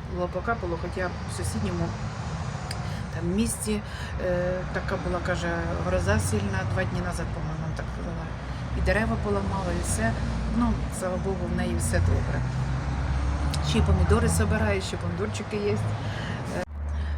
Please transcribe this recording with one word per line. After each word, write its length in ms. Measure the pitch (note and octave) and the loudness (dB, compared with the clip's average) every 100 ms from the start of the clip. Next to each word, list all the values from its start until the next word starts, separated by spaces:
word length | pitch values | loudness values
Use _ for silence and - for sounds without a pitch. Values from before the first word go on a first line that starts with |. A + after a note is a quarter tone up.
| - | -6
було, 140 | F3+ F3 | -4 -2
покапало, 500 | F3+ G3+ A3+ F3+ E3 | -2 -2 -2 -2 -2
хоча 240 | F3+ F#3 F3+ | -2 -2 -4
в 300 | - - - | -4 -6 -4
сусідньому 480 | - A3 G#3 F3 E3 - - - - - - - - - - - - | -2 -2 -2 0 -2 -2 -6 -6 -6 -4 -4 -4 -6 -4 -4 -4 -4
там 200 | D#3+ E3+ | -2 0
місці, 460 | F#3+ A#3 - - G#3 - - - - F3+ | 2 2 0 -2 -2 -2 -8 -6 -4 0
е, 340 | F3+ F3+ F#3 F#3 | 2 2 0 -2
така 240 | - - F#3+ F3+ | -4 -2 -2 0
була, 120 | F3+ F3 | -2 0
каже, 300 | E3+ E3+ E3+ E3+ E3 E3+ | 0 0 0 -2 -2 0
гроза 320 | F3+ F3 G#3+ | 2 4 4
сильна, 420 | A3 G#3+ G3 F#3+ F#3+ | 4 2 0 0 0
два 120 | F#3+ | 0
дні 160 | F#3 F#3 | 0 0
назад, 260 | F3 E3+ D#3+ | -2 -2 -4
по-моєму, 420 | D#3+ D#3 D#3 D#3+ D#3 | -4 -4 -4 -4 -4
так 100 | D3+ - | -4 -4
казала. 280 | F3 E3 E3 - - - - - | -4 -4 -6 -6 -6 -6 -4 2
І 20 | |
дерева 360 | F3+ G3 A3+ A3+ | 4 4 2 0
поламало, 480 | G#3 G3+ G3 G3 F3+ E3+ | 0 0 0 0 0 0
і 20 | |
все. 300 | - A#3 A3+ G#3+ - - - A3+ | 0 2 2 0 0 -2 0 2
Ну, 160 | A#3+ G3+ - - | 2 2 0 -2
слава 180 | F#3 F3+ | -2 0
Богу, 220 | F#3+ F#3+ E3+ | 0 0 0
в 40 | - | 0
неї 200 | F3+ E3+ | 0 2
все 240 | - - | 2 4
добре. 400 | - - - B2 B2+ - - - - - - - - - - - - | 4 4 2 0 0 -2 0 -2 -2 -2 0 0 0 0 0 0 2
Ще 100 | - | 4
й 40 | |
помідори 460 | - F#3+ - G#3+ A3 | 6 6 6 6 6
собирає, 520 | - G#3+ D#3+ E3 F#3+ | 4 4 4 4 2
ще 160 | - F3+ | 0 -4
помідорчики 600 | E3+ F3 G#3 - G3+ G#3+ | -2 -2 -2 -4 -4 0
є. 160 | G#3 | 2
Е, 880 | G#3 - - - - - - - F3 F#3 - - - - | 2 0 -2 -2 -4 -4 -4 -4 -4 -4 -6 -4 -2 -2